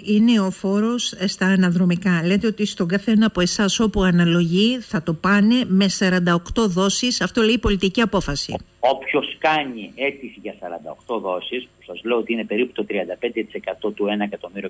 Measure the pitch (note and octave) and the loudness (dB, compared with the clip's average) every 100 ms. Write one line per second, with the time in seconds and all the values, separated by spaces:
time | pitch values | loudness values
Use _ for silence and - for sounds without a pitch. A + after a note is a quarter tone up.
0 | - G#3 A3+ A3+ F#3+ F#3 F#3+ G3+ A3 A#3+ | 0 4 6 4 2 -2 -2 0 0 -2
1 | - - F#3 - F#3 F#3+ F#3 E3+ F3+ F3 | -4 -4 -4 0 2 4 4 4 2 2
2 | F#3+ F3 E3+ G3 A3+ G#3+ G#3 - E3+ G3 | 2 0 2 2 0 -2 -4 -2 -2 -2
3 | A3 G#3+ A3 - F3 - G3 - A3 G3+ | 2 4 4 2 0 2 0 2 0 2
4 | F#3 F3 E3+ E3+ E3+ F3 A3 B3+ - G3 | 2 4 4 2 2 2 2 0 -4 -6
5 | D3+ D#3+ F#3 G3+ G#3 B3 - F#3+ G3 - | -4 -4 0 4 4 4 2 2 2 2
6 | F#3+ F3+ F3 E3+ F3 - A3 F3 G3 G3 | 0 2 2 0 0 -2 0 2 0 0
7 | B3 - F#3 - A3 A#3+ A3+ G3 F#3+ F3+ | -2 -2 -2 0 2 2 2 0 0 0
8 | A3+ G3 D3+ C#3+ - - - _ B2 C3+ | 0 0 -2 -6 -6 -10 -12 _ 0 0
9 | - D3 - - D#3 D#3 C#3 A#2 F#2 A#2+ | 0 -2 -2 -2 0 0 -2 -8 -14 -6
10 | C#3 C#3 B2+ - G#2 - F2+ E2+ D#2 D2 | -6 -6 -14 -14 -14 -12 -12 -12 -12 -16
11 | - A#2 F#2+ F2+ - A#2+ B2 _ - F2+ | -8 -6 -4 -6 -6 -10 -10 _ -18 -12
12 | A2+ A#2+ A2 A#2 G#2+ G#2+ B2+ - G#2 G2+ | -4 -2 -2 -4 -4 -2 -4 -4 -6 -4
13 | F2 F2+ A#2+ - E2+ G2 - F#2 G#2+ G#2 | -6 -6 -6 -6 -8 -8 -10 -6 -8 -4
14 | G2+ G#2 G#2 G2+ F2 G2 | -4 -2 -4 -8 -14 -12